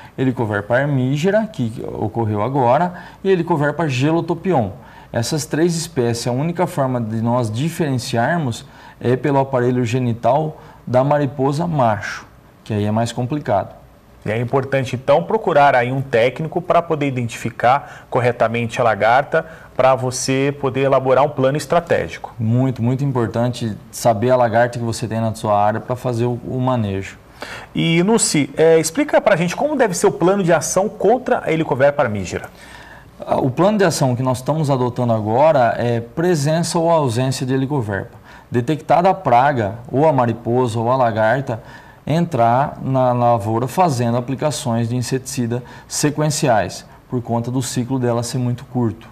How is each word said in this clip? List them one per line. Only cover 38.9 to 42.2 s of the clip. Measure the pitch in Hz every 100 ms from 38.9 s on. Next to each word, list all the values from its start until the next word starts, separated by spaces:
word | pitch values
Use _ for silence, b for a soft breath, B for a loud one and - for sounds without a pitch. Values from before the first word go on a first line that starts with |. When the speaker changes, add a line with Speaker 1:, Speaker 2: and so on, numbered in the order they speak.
| 151 185
Speaker 1:
a |
praga, | 190 131 120 143 131 101 110 -
ou | 131 156
a |
mariposa, | 135 117 113 113 123 127 117
ou | 117
a | 131
lagarta, | 120 107 110 131 139 110 B B B B -
entrar | 160